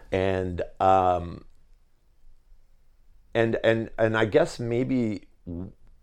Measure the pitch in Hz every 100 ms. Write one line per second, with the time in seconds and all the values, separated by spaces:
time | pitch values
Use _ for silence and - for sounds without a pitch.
0 | - 95 95 92 92 87 87 - 95 95
1 | 92 90 85 82 - - - - _ _
2 | _ _ - - _ - - - _ _
3 | - - - 120 113 117 113 113 110 -
4 | 113 110 110 143 170 - 117 117 131 131
5 | 113 101 - _ - 85 95 - - -